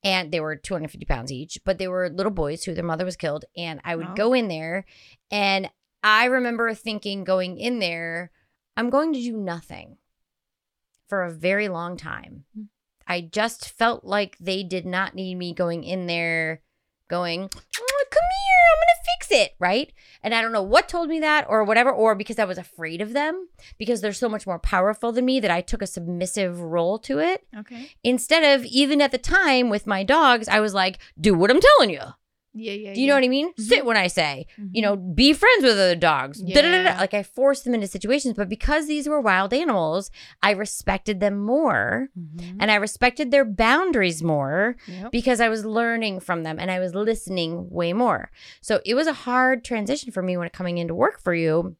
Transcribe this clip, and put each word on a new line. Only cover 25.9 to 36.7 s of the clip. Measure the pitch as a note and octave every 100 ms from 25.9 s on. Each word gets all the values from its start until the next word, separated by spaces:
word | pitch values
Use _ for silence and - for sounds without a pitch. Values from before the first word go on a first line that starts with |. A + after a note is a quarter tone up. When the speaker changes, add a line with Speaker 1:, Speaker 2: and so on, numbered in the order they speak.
| - E3+ F3 F3+ - F#3 F3
Speaker 1:
role | E3+ E3+ E3+ G#3+
to | - C#4
it. | D#4+ F#4 _
Speaker 2:
Okay. | G#3+ G#3+ A#3+ C4+ _
Speaker 1:
Instead | A3+ B3 - D#4+ D4+ C#4
of, | A#3+
even | B3 C#4 D4
at | C#4
the | C4
time | - F#4 F4 C4 B3
with | G#3 -
my | G3
dogs, | F#3+ D4 D4 A#3+ A3
I | G#3+
was | G#3+
like, | G3 F#3 F#3 - -
"Do | D#3+
what | F3+ G3
I'm | C4+
telling | B4+ D5 A#3
you." | D3+ - - _ _ _ A3
Speaker 2:
Yeah, | A3
yeah, | G3+ G#3+
Speaker 1:
Do | G3+
you | C4+
know |
Speaker 2:
yeah. | C#4+
Speaker 1:
what |
I | B3+
mean? | C4 D#4+
Speaker 2:
Mm-hmm. | E4
Speaker 1:
Sit | A3 A4
when | A#3+ A3+
I | F3+
say, | - D#3 C3+ - -
you |
Speaker 2:
Mm-hmm. | G#3 F#3+
Speaker 1:
know, | G#3 G3+
be | F#3 D#3 C4+
friends | D4+ A4 A#4+
with | C4
other | G#3 F#3 E3+
dogs. | E3+ D3 C3+ F3+
Da, | F#3
da, | C#4
da, | D#4+